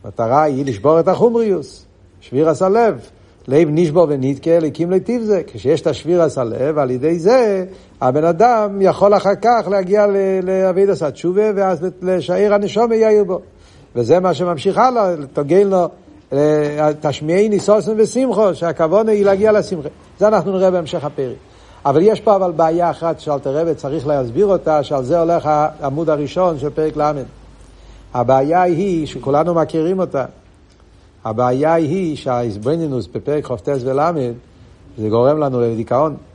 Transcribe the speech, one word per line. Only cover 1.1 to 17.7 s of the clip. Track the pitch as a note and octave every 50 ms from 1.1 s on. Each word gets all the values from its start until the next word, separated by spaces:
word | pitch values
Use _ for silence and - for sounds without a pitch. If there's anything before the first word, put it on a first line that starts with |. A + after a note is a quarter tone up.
| F3+ C3+ G3 A#3+ A3+ A#3 A3+ G#3+ F#3 D#3+ C3+ - - - - _ _ _ _ _ _ -
שבירת | - - B2 C3 D#3+ D#3+ D#3 -
הלב. | F3+ F#3+ G3+ A3+ A#3+ G#3+ D#3+ B2 - - _ _ - _ _ _ -
לב | - C3 D3+ F3 D3
נשבור | D3+ D#3+ F3+ D#3 C#3+ F3+ E3+ D3
ונתקה, | D3 C3+ B2+ C3+ C#3 B2+ - D#3+
אלוקים | E3 E3+ D#3+ D3 - - E3+ F3
לא | F#3
תבזה. | F#3 F#3 - A#3+ B3 A3+ G#3+ G3+ F3+ D3
כשיש | - - A2 - C3 D#3+ -
את | -
השבירת | E3 C#3+ - - D3+ F3+ F3 E3 D3 -
הלב, | C3+ B2 A2+ A2 - B2+ D3 D#3+
על | D3+ C#3 B2+
ידי | B2+ B2+ C3+ D#3 E3+ F3
זה, | D#3 G3+ B3 C4 A#3+ G#3+ G3+ F#3+ F3+ F3+ - - - - - -
הבן | B2+ B2+ B2+ D3+ D#3
אדם | E3+ E3+ D#3+ A3 B3 A#3+ A3 G#3+ G#3 G3 G3
יכול | F#3+ F3+ D3 - F#3 G#3 G#3
אחר | F#3+ - G3 G3+ -
כך | G3+ A3+ A#3+ A3+ F3 F3+
להגיע | G3+ G3 F#3+ F3+ G3+ G#3+ G#3
ל-, | G3+ G3 G3 G3 F#3+ F#3+ F#3+ F#3
לעבודת | F#3 F#3+ F#3+ F#3+ F#3+ F3 F#3 G3 G3 F#3 C3+
התשובה, | D#3+ C#3+ B2 - - E3+ F3+ G3+ G#3+ G#3+ G3+
ואז | G3 G3 F#3+ F#3 D3 E3+
ל-, | F#3 F3+ -
לשאר | F3+ F3+ F#3 F3+ C#3+ - F3+ F#3 G#3 G#3 G#3
הנשמה | G#3 G3+ F#3 - G3+ A#3+ A#3 A3+
יאיר | A3 A3 A3 G#3+ G#3 G3+
בו. | F3+ F#3 - - - _ - - - - - - _ _
וזה | A#2+ A#2+ A2 D#3 F3+
מה | F#3 F#3 D#3+
שממשיך | B2+ F3+ F3 E3+ C#3 - G3 F#3
הלאה, | F#3+ A#3 C4 B3+ A#3 G#3 F#3 F3 D3+ C#3+ C3+ -
תוגל | D#3 C#3+ C#3 E3+ G3 G3+
לו, | G3 F#3+ F#3 F3 D#3 - - _ - - - _ _ C3
אה, | C#3 D3 D3+ D3+ D3+ D3 D3 D3 D3 D3+ D3+ D3+ D3+
תשמיעני | - D3+ C#3 - D3+ D#3 E3+ F#3+ G#3 A3 G#3 F#3
ששון | - -